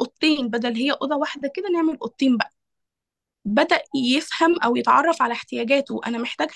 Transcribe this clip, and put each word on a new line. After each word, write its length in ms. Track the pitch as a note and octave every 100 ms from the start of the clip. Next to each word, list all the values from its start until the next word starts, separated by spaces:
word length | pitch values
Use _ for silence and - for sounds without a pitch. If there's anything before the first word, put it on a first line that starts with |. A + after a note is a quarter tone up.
أوضتين، 480 | B3+ - D#4 D4 A#3+
بدل 280 | A#3 A#3+ A3+
هي 140 | C#4
أوضة 240 | - C#4 C#4+
واحدة 360 | D4 C#4 C#4
كده 140 | D#4+ G4
نعمل 280 | E4+ D#4+ C#4+
أوضتين 340 | A#3 - C4+ A#3
بقى. 160 | - _ _ _ _ _ _ _ _ _
بدأ 380 | G3+ A3 D#4+ E4+ -
يفهم 680 | C4+ B3 C#4 - - E4 F4
أو 160 | A#3+ B3
يتعرف 460 | A#3 B3+ E4 D#4+
على 100 | A#3+
احتياجاته، 680 | A#3 - B3 A#3 C#4 C4+ G#3+ -
أنا 120 | A#3
محتاج 320 | A#3+ - D#4